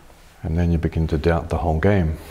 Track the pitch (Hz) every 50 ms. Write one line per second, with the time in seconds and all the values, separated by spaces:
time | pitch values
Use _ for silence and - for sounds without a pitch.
0 | - - - - - - - - - 85 80 85 87 85 85 80 80 80 - 82
1 | 80 78 87 76 76 85 82 80 78 82 - 76 - 85 80 78 - 98 104 98
2 | 85 80 78 - - -